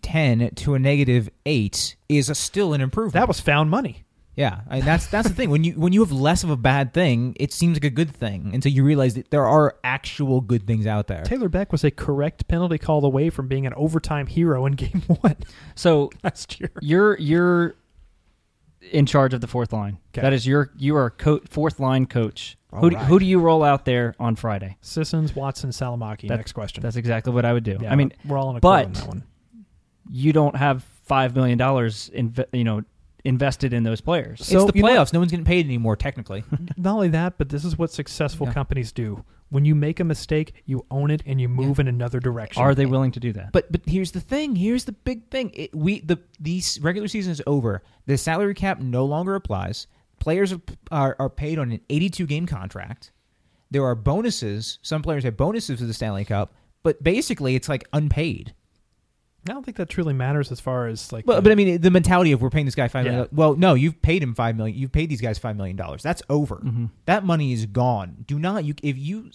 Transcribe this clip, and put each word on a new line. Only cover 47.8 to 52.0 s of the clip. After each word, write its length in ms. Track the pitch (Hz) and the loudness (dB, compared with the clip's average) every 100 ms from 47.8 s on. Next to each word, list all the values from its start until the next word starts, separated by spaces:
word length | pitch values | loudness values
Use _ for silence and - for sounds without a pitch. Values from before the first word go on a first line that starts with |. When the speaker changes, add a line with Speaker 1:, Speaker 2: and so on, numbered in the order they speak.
| _ _ - | _ _ -2
Speaker 1:
The 100 | 135 | -2
salary 380 | - 165 202 | 0 -2 -2
cap 260 | 196 196 185 | -2 -4 -2
no 240 | 131 123 | -2 0
longer 300 | 135 147 185 | 0 -2 -2
applies. 540 | 196 - 98 92 107 - _ _ - | -4 -4 -6 -6 -8 -12 _ _ -8
Players 340 | - 175 196 | -2 0 0
are, 80 | 180 - - - | -2 -12 -18 -6
are, 240 | 156 135 - | -2 -2 -2
are 100 | 139 | -6
paid 280 | - 147 160 | -4 -6 -4
on 140 | 127 | -4
an 80 | 113 - | -6 -2
eighty-two 360 | 147 | -2